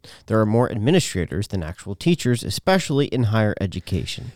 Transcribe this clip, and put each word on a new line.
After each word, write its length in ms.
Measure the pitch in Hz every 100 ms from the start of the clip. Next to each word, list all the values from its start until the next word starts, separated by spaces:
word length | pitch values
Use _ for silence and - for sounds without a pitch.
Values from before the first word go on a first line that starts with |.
| - -
There 160 | - 110
are 60 | 107
more 240 | 113 123
administrators 800 | 113 110 180 - 95 80 85 101
than 140 | 95
actual 320 | 80 - -
teachers, 480 | 101 - 175 123 120
especially 600 | - - - 190 - 139 143
in 180 | 127
higher 300 | 113 110 107 -
education." 720 | 95 90 - 92 - - 120